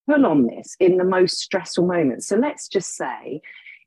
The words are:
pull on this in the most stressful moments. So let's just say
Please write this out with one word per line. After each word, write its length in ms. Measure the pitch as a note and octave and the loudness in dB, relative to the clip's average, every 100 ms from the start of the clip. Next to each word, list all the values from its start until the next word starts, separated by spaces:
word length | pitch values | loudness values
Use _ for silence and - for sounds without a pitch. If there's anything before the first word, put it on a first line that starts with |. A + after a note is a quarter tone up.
| - | 0
pull 180 | D4 B3+ | 2 4
on 200 | D3+ A#2 | 4 2
this 300 | - - - | -2 -10 2
in 180 | F#3 F3+ | 4 4
the 60 | |
most 360 | F3+ G3+ F#3 - | 2 2 2 0
stressful 500 | - F#3+ E3+ - F3 | -4 -6 -4 -2 0
moments. 400 | F3 C#3+ - - | 2 0 -2 -2
So 80 | G3+ | 0
let's 320 | D4 - - | 0 -4 -6
just 260 | G3 - | -4 -4
say 460 | - D3 A#2 A#2+ D3 - - - - | -8 -8 -10 -10 -12 -14 -20 -20 -10